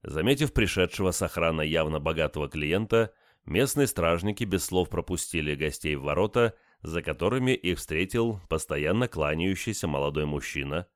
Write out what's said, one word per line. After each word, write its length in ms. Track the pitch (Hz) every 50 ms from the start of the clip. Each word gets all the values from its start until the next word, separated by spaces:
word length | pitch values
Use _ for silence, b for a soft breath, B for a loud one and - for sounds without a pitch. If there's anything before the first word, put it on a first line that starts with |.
| -
Заметив 500 | - 69 78 82 113 147 - 151 135 -
пришедшего 580 | - 113 90 - 95 90 87 - - 101 92
с 100 | 85 -
охраной 460 | 95 80 - 85 82 82 80 80 76 78
явно 320 | 78 80 78 78 78 76
богатого 500 | 73 80 80 78 78 73 - 76 73 71
клиента, 640 | - 80 73 76 82 98 110 107 - 113 113 107 b b b b b b b
местные 420 | - 78 95 131 135 - 143 143 127
стражники 580 | - - 87 82 85 85 87 104 104 - 120
без 200 | 101 90 92 -
слов 240 | - 92 90 90 -
пропустили 680 | - 87 85 - 90 87 - - - 82 76 73 73
гостей 400 | 69 76 78 69 - - 80 76
в 80 | 69 65
ворота, 520 | 71 73 87 98 110 - 127 117 113 b b b b b b
за 200 | - 80 80 85
которыми 500 | 76 - 78 - 82 95 117 131 127 127
их 260 | 131 - - 87 87 -
встретил 640 | - - 80 78 90 95 - 117 113 117 110 95 - -
постоянно 580 | 82 80 - - 78 73 73 78 92 113 123 120
кланяющийся 800 | - 80 76 73 78 80 85 95 98 90 - - 107 - - 87
молодой 380 | 73 69 71 71 71 76 76
мужчина – 600 | 73 73 71 67 - - 71 67 69 71 85 87 _ _